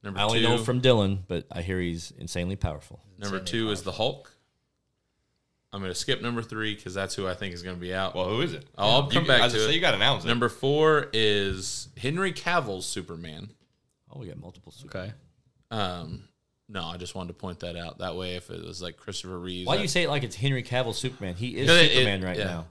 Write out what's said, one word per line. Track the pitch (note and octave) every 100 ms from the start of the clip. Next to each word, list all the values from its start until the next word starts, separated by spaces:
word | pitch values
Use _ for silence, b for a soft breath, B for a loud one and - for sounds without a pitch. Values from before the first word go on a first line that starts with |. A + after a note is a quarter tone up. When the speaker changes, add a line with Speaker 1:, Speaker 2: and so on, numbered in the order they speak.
Speaker 1:
Number | G2+ G2
Speaker 2:
I |
only | G#2 A2+
Speaker 1:
two, | A#2
Speaker 2:
know | A#2
from | A2+ B2
Dylan, | B2+ A#2 G2 G2 F#2
but | F2 -
I | -
hear | F2 F#2
he's | F2+ E2+ -
insanely | - E2+ F2+ F2 F#2+
powerful. | F2+ D2+ - - _ F#2
Speaker 1:
number | G2+ F#2+
Speaker 3:
Insanely | F#2 A2+ A2+
Speaker 1:
two |
is | G2
the | F#2
Speaker 3:
powerful. | F2+ A#2
Speaker 1:
Hulk. | C#3 - _ _ _ _ _ _ _ _ _ _ _ _ _ _
I'm | G2
gonna | F#2+ F2
skip | - B2+
number | A#2 A#2+
three | A2 A2 G#2+ G#2
'cause | -
that's | F#2 F#2+ -
who | F#2+
I |
think | F2+ G2
is | F2
gonna | F2+ F2+
be | F2+
out. | F#2 F#2+ F2+
Speaker 4:
Well, | F2+
who | A2
is | E3
it? | D#2 - -
Speaker 1:
I'll | G#2 B2 C#3+
Speaker 4:
You |
Speaker 1:
come | -
Speaker 4:
can, | D#3+
Speaker 1:
back | B2
Speaker 4:
I | A#2+
was |
Speaker 1:
to | A2+
Speaker 4:
gonna | A2
Speaker 1:
it. |
Speaker 4:
say, | E3
you |
gotta | E3+ G#2
announce | A2+ C3
it. | -
Speaker 1:
Number | A#2+ A#2+
four | - C3+ D3 D#3 D3+ -
is | A2 G#2+ G#2 G2 F#2 F#2 - - -
Henry | C3 E3 F#3+
Cavill's | - - F3 C3 F#2 -
Superman. | - F2 E2 E2+ D#2 - - _ _ _ _ _
Speaker 2:
Oh, | C#3
we | A2+
got | -
multiple | E2+ - -
Superman. | - - F#2+ F#2+
Speaker 3:
Okay. | - _ _ _ _ _ A2
Speaker 1:
Um, | F#2+ F2+ E2 F2+ - _ _ _ _
no, | G2 E2
I | E2+
just | F2 F#2
wanted | F2
to |
point | E2+ F#2+ F2
that | F2 E2+
out. | E2+ -
That | F#2 F2
way, | F#2 F2+
if | -
it | F2
was, | D#2+ F2+
like, | F2+ -
Christopher | - F#2+ F#2 F2+
Reeves, | F2+ F2+ F2+
Speaker 2:
Why | D#3
do |
Speaker 1:
that |
Speaker 2:
you | F#3+
say | F3
it | D#3+
like | D3
it's | - -
Henry | C#3 C3
Cavill | A#2+ B2 A#2+ G#2+
Superman? | C3 C3 G2 F2
He | B2 A2
is | D3
Speaker 1:
It, | E3+ D#3+
it, |
Speaker 2:
Superman | B2+ B2 G2
right | F#2 F2+
Speaker 1:
yeah. | G2
Speaker 2:
now. | E2+ E2